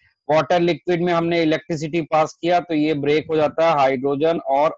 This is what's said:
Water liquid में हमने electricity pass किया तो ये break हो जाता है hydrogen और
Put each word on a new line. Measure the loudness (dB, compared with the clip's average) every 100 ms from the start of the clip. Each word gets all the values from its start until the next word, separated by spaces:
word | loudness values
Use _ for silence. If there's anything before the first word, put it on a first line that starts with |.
| _ _ 0
Water | 0 2 2
liquid | 2 -2 -2 -2
में | 0
हमने | 0 0 0
electricity | 0 0 -4 -8 -4 -6
pass | -2 0 0 -2
किया | 0 0
तो | 0
ये | -2 0
break | 0 0 0 0
हो | 0
जाता | 0 0 0
है | 2
hydrogen | 2 0 -2 0 0 -2
और | -2 0 0